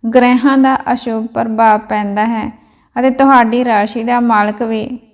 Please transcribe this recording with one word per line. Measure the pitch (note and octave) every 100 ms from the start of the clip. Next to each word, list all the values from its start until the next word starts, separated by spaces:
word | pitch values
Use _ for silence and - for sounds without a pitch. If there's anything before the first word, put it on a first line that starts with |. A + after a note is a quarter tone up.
ਗ੍ਰਹਿਆਂ | A3+ A#3+ A#3+ B3 C4+ C4+
ਦਾ | C4 C4 -
ਅਸ਼ੁਭ | B3+ - A3+ A3+
ਪ੍ਰਭਾਵ | A#3 A#3 A3 A3+ G#3+ G#3+
ਪੈਂਦਾ | G#3+ G3+ G3+ A3
ਹੈ | A3+ A3 - _ _ _ -
ਅਤੇ | C4
ਤੁਹਾਡੀ | C4 C4+ C4+ A3+ A#3+
ਰਾਸ਼ੀ | B3 G#3+ G#3+ A#3+
ਦਾ | A3+ A#3+
ਮਾਲਕ | A#3+ A3 G#3 G#3
ਵੀ | A3+ A3 A#3 B3 _